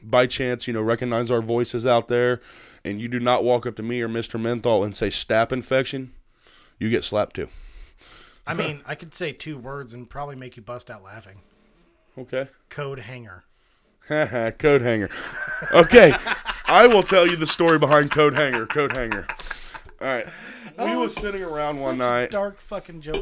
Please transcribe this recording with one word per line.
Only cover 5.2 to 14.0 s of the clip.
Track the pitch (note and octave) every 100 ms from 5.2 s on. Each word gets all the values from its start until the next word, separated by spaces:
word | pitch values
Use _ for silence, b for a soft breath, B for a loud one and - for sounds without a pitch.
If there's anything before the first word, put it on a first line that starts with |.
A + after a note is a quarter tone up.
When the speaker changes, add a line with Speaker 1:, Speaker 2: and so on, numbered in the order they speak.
| - A2 A2+
Speaker 1:
Infection, | B2+ - C3 C3+ C#3 C3 - _ b b b b b
you | A2
get | A2+
slapped | - G#2+ G2 -
too. | D2 b b b b b b b b b -
Speaker 2:
I |
mean, | E3 D#3+ D3 -
I | D3+
could | E3
say | - E3+
two | B2+ D#3 C#3+
words | A#2+ C#3+ B2+
and | A#2+ A#2+
probably | C#3+ D3 C3
make | B2+ B2
you |
bust | A2 B2 -
out | A2
laughing. | F#2+ A2 G2 F#2+ _ _ _ _ _ _ _ -
Speaker 1:
Okay. | B2 B2+ C3+ _ -
Speaker 2:
Code | - C#3+ C#3
hanger. | A2 B2+ A2 F2+ _ _ _ _
Speaker 1:
<laughs> | _ _